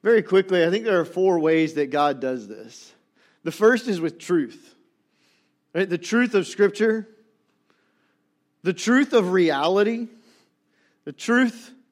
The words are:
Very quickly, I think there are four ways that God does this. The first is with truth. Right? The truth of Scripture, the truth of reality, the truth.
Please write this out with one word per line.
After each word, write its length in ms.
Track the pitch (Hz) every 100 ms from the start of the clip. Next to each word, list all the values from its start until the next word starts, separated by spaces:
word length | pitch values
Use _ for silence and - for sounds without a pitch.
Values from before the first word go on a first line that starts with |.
Very 180 | 208 226
quickly, 440 | 170 190 190 180 165
I 40 |
think 140 | 196
there 160 | 226 185
are 60 | 165
four 340 | 180 190 170
ways 360 | 160 160 156 156
that 120 | 139
God 320 | 147 147 135
does 280 | 127 127 101
this. 440 | 104 - - - _ _ _ _ _
The 80 | 165
first 360 | - 214 240 240
is 120 | 185
with 160 | 160 -
truth. 580 | - 175 123 - _ _ _ _ _ _ _ _ _ _ _
Right? 140 | 165 196
The 100 | 170
truth 340 | 175 226 240
of 140 | 214 170
Scripture, 600 | - 202 202 220 220 208 _ _ _ _ _ _ _ _ _ _ _ _ _ _ _
the 100 | 175
truth 400 | 180 - 254 285
of 180 | 247 180
reality, 760 | 190 165 139 156 196 208 233 233 - _ _ _ _ _ _ _ _ -
the 60 |
truth. 600 | 143 - 240 254 - - - _